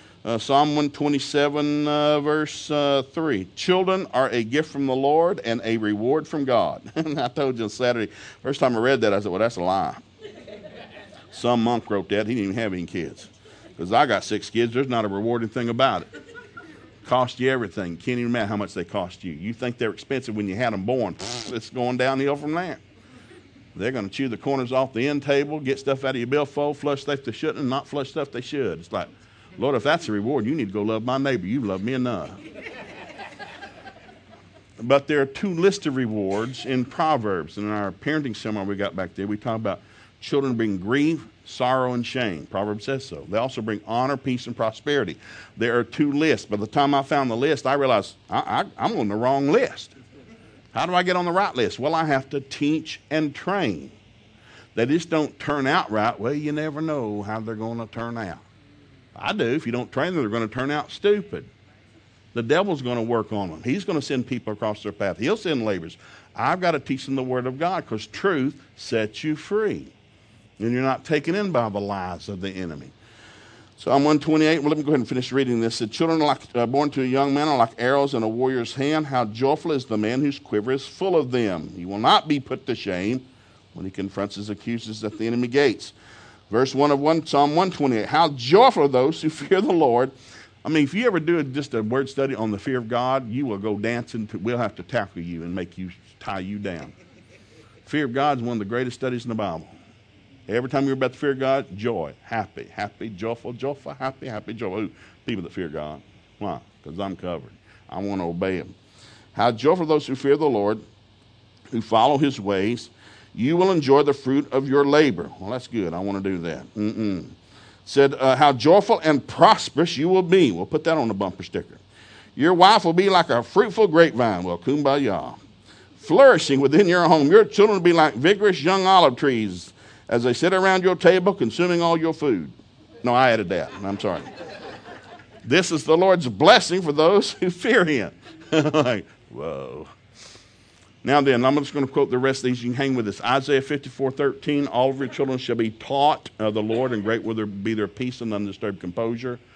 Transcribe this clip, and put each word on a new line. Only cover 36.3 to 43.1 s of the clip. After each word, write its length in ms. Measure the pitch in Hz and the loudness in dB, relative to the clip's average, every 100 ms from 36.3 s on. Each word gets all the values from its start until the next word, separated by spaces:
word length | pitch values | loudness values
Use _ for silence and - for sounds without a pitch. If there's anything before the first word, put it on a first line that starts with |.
| 101 120 123 123 | -2 -4 -6 -4
in 180 | 127 | -2
Proverbs. 760 | 123 - 156 143 107 90 76 104 | -2 0 0 0 0 -4 -6 -8
In 120 | 104 | -6
our 220 | 107 101 | -4 -4
parenting 440 | 90 135 156 139 104 | -6 -4 -2 -4 -6
seminar 280 | 113 107 | -6 -4
we 120 | 98 98 | -4 -4
got 200 | 101 98 | -4 -4
back 180 | 90 | -8
there, 120 | - 101 | -6 -6
we 100 | 104 | -4
talk 200 | 123 113 | -4 -4
about 240 | 110 90 - - - _ | -4 -6 -10 -20 -20 _
children 360 | - 143 135 117 | -4 0 0 0
bring 220 | 110 95 | 0 -2
grief, 460 | 98 139 151 165 - _ | 0 0 2 -2 -8 _
sorrow, 480 | - - 127 131 127 | -14 -4 0 2 0
and 120 | 123 | -2
shame. 420 | 113 131 113 78 - | -4 -4 -4 -4 -6
Proverbs 380 | 95 104 104 | -4 -4 -4
says 200 | 131 135 | -6 -6
so. 200 | - | -8